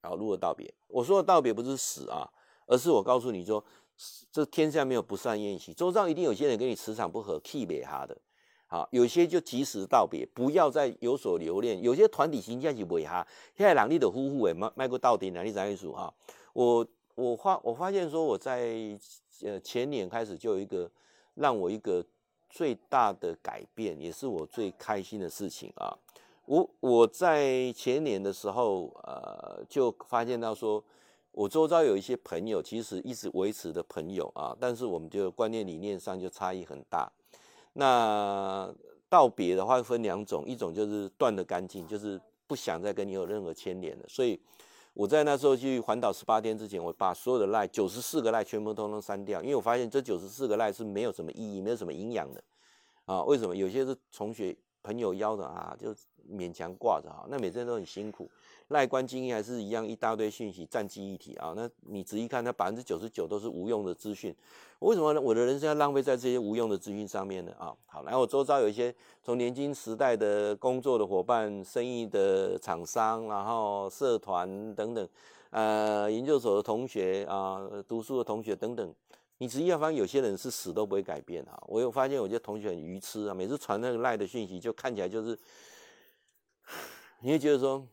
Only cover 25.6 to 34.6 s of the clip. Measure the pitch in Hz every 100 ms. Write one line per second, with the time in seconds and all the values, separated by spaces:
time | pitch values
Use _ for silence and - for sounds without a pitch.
25.6 | - - - - _ - _ _ - 143
26.6 | - _ 127 120 113 - 180 156 139 127
27.6 | 127 117 - 131 156 98 98 95 104 104
28.6 | 117 98 85 - - 67 - - - 50
29.6 | - 143 123 - - 117 117 120 117 107
30.6 | 110 107 _ _ _ _ _ - 101 156
31.6 | 156 170 151 98 98 123 - 85 107 101
32.6 | - 110 110 95 - 117 98 90 98 107
33.6 | 87 82 - - 80 95 76 - 65 62